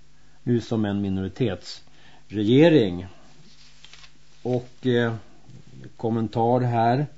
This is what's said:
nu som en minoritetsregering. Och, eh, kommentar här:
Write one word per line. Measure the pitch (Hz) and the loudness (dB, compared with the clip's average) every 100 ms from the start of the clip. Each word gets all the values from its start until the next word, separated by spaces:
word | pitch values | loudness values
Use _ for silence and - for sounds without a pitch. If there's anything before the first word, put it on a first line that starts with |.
| - - - - | -16 -20 -20 -8
nu | 127 120 | 0 0
som | - 113 | 0 0
en | 104 101 | 0 0
minoritetsregering. | 98 95 95 - 120 92 - - - - - - - 101 104 131 165 156 101 87 90 - - - - - - - - - - - - - | 0 -2 -4 -2 -2 -4 -10 -16 -18 -20 -20 -20 -8 -2 4 8 8 8 4 -2 -8 -14 -20 -20 -20 -20 -20 -18 -18 -18 -20 -20 -20 -10
Och, | 120 127 123 - 127 | -2 -2 -4 -6 2
eh, | 120 117 107 - - - - - - - - | 2 2 -2 -10 -20 -18 -18 -18 -18 -16 -6
kommentar | 113 113 110 120 117 123 | -2 0 0 2 4 4
här: | 123 117 117 127 147 | 2 2 4 2 0